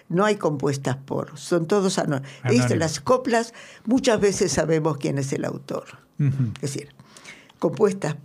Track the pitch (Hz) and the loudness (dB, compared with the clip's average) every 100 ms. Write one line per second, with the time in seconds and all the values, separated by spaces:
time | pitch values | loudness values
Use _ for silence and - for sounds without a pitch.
0 | - 170 214 208 160 139 151 135 135 131 | -4 2 2 2 0 0 -2 0 -2 -4
1 | - - - - - 175 160 208 190 190 | -4 -6 -6 -10 0 0 2 2 2 0
2 | 156 135 139 - 123 240 - 160 160 - | -2 -2 -6 -6 2 2 4 2 0 -4
3 | - 262 254 226 233 - - - - 254 | 0 0 2 0 0 -10 -20 -12 0 2
4 | 247 208 196 190 185 170 156 160 156 151 | 4 4 2 2 0 0 2 2 2 0
5 | 160 139 135 151 - - - - - - | -2 -2 -2 -4 -4 -8 -8 -10 -10 -20
6 | _ - 143 135 117 - 139 135 - _ | _ -2 0 0 -2 -2 -6 -6 -12 _
7 | - - - - - - 175 135 202 196 | -20 -20 -20 -20 -20 -4 -2 2 0 2
8 | 156 156 | -4 -6